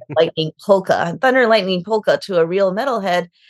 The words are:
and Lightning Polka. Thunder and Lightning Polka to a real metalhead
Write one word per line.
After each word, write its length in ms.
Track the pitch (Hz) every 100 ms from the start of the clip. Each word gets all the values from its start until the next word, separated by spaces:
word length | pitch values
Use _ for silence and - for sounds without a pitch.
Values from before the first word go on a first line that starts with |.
| -
and 80 | 147
Lightning 360 | 165 - 156 -
Polka. 540 | - 196 185 95 170 165
Thunder 200 | 262 262
and 80 | 226
Lightning 320 | 220 190 180
Polka 340 | 175 220 190 -
to 140 | - 175
a 80 | 165
real 260 | 190 190
metalhead 560 | 190 269 226 190 180 175 _